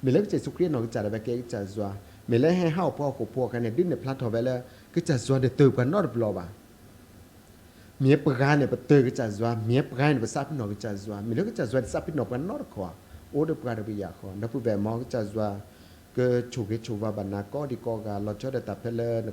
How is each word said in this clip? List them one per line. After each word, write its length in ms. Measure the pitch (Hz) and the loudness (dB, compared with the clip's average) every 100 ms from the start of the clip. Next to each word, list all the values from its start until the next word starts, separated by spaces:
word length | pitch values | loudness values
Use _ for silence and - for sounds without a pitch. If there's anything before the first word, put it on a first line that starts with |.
Mình 120 | 135 | 4
lấy 100 | 143 | 4
cái 160 | 208 156 | 4 -2
Giê-xu 100 | - - | -4 -2
Christ 140 | 175 | 0
nó 80 | 139 | 0
cái 100 | 110 | -2
cha 100 | 117 | -2
là 160 | 104 110 | -2 -4
cái 240 | 107 120 123 | -4 -4 -4
cha 160 | 113 | -6
do. 260 | 98 101 101 101 - - - | -6 -4 -6 -6 -14 -16 0
Mình 140 | 117 | 4
lấy 120 | 147 | 6
hay 160 | 180 170 | 4 2
hao 200 | 160 160 - | 2 0 0
pro 140 | 147 131 | -4 -4
cổ 80 | 113 | -4
phô, 140 | 131 120 | -2 -2
cái 120 | 120 | 0
này 100 | 117 | -2
đứng 200 | 113 180 | 0 0
để 60 | 120 | 0
plot 360 | 127 135 120 | -4 -4 -2
về 100 | 117 | 0
là 200 | 123 127 123 - - | 0 -2 -6 -18 -6
cái 80 | - - | -4 0
cha 120 | 135 | 0
do 200 | 110 135 | 2 2
để 100 | 127 - | 2 6
từ 140 | 139 120 | 6 8
cái 100 | 123 | 2
nó 160 | 196 | 2
được 140 | 160 117 | 0 0
lo 160 | 110 | 0
bà. 120 | 95 87 - - - - - - - - - - - - - - - | -2 -6 -14 -20 -20 -20 -20 -20 -20 -20 -20 -20 -20 -20 -20 -20 0
Mía 160 | 135 143 | 4 6
bờ 180 | 151 | 4
gai 220 | 123 139 147 | 2 4 4
này 100 | 127 | 4
bờ 100 | - - | 0 6
từ 140 | 147 | 6
cái 80 | 123 | 6
cha 180 | - 117 | 2 -4
do, 280 | 101 117 113 110 | 0 0 0 2
mía 140 | 123 | 2
bờ 140 | 147 127 | 2 2
gai 160 | 143 | 2
này 80 | 139 | 4
bờ 60 | 110 | 0
sáp 260 | 151 139 | -2 -4
nó 140 | 151 107 | -4 -4
cái 100 | 101 | -4
cha 160 | 117 | -6
do. 260 | 101 104 101 | -6 -8 -8
Mình 160 | 107 113 | -2 -2
lấy 100 | 208 | -2
cái 80 | 233 | -2
cha 100 | 127 | 0
do 140 | 131 | 0
để 60 | 117 | 0
sáp 300 | 160 - 156 | -6 -4 -4
nó 80 | |
cái 140 | - 123 | -2 -2
nó 200 | 170 285 | -4 -6
được 120 | - - | -10 -8
khó. 140 | 90 - - - - | -8 -10 -20 -20 -6
โ 40 | |
อ้ 20 | 139 160 | -2 0
เ 20 | |
ด 20 | 156 | -2
ป 20 | 123 | -4
ร 20 | |
า 20 | 110 | -4
เ 20 | |
ด 20 | 104 | -4
ปิ 20 | 104 | -6
ย 20 | 90 | -6
า 20 | 85 | -8
ข 20 | 98 | -12
อ 20 | 95 | -8
นั 20 | 117 | -6
บ 20 | |
ผู้ 20 | 139 | -2
แ 20 | 117 | 0
ว 20 | 101 | 0
ม 20 | 104 | 0
อ 20 | |
ง 40 | 113 | -2
ก็ 20 | 123 | -4
จ 20 | 127 | -4
ะ 20 | 104 110 | -4 -2
ว่ 20 | 107 | -4
า 20 | 101 - - - - - | -4 -12 -20 -20 -20 -10
เ 20 | - | 0
ก 20 | 127 | 2
อ 20 | 123 120 | 2 0
ชู 20 | 127 101 | -6 -4
เ 40 | |
ก 20 | 113 113 | -4 -4
ชู 20 | 107 | -4
ว 20 | 107 | -4
า 20 | 107 | -4
บ 20 | |
า 20 | 98 | -4
น 20 | 101 | -4
า 20 | 101 | -4
ก็ 0 | 139 147 | -6 -6
ดี 20 | 127 | -6
ก็ 40 | 123 110 104 | -4 -6 -4
ก 20 | |
า 20 | 101 | -4
เ 20 | 104 | -4
ร 20 | |
า 20 | 104 | -4
ช 20 | 131 | -4
อ 20 | |
บ 20 | |
ไ 20 | 127 | -6
ด้ 20 | 107 | -6
ตั 20 | |
ด 20 | 98 | -6
เ 20 | |
พ 20 | 120 | -6
ล 20 | 117 | -4
เ 40 | |
ล 20 | 117 | -2
อ 20 | |
ร์ 20 | 113 110 | -2 -4